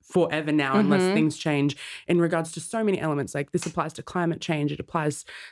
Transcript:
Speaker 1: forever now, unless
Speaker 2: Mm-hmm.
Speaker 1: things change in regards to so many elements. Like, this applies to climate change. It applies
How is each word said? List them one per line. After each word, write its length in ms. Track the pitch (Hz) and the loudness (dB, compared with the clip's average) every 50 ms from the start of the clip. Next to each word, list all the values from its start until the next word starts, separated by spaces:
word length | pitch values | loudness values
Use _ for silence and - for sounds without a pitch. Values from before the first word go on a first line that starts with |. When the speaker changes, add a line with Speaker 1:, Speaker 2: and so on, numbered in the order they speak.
| _ | _
Speaker 1:
forever 480 | - - 185 170 - 151 156 156 151 | 0 2 2 2 2 2 -2 0 0
now, 240 | 151 151 139 135 - 202 | 2 2 2 4 4 4
unless 240 | 214 143 - - | 4 4 4 4
Speaker 2:
Mm-hmm. 120 | 180 185 196 | 4 4 4
Speaker 1:
things 240 | - 156 156 147 - | 2 2 2 0 -2
change 380 | - 160 147 143 139 143 139 - - - - - - - | -2 0 2 2 2 2 0 -2 -12 -14 -14 -16 -2 0
in 120 | 170 175 | 2 2
regards 320 | 170 165 175 165 165 165 - | 4 2 2 -2 -2 -4 -8
to 60 | 170 | -12
so 240 | - - - 226 220 | -10 -6 -4 -2 0
many 160 | 208 190 - | 0 0 0
elements. 340 | - 160 151 143 131 101 - | 0 -2 -2 -2 -4 -4 -4
Like, 180 | 139 143 - - | -6 -6 -2 -4
this 120 | 175 - | -4 -4
applies 280 | 165 - 180 151 160 - | -2 -4 -2 -4 -4 -4
to 100 | - - | -10 -14
climate 380 | - - 185 175 170 165 165 | -6 -4 -2 0 0 -2 -2
change. 300 | - - 160 151 147 147 147 | -2 -2 0 0 0 -2 -2
It 60 | - | -4
applies 420 | - - - 160 151 151 143 - - - - - - - | -10 -6 -4 0 0 0 -2 -4 -10 -16 -18 -18 -18 -18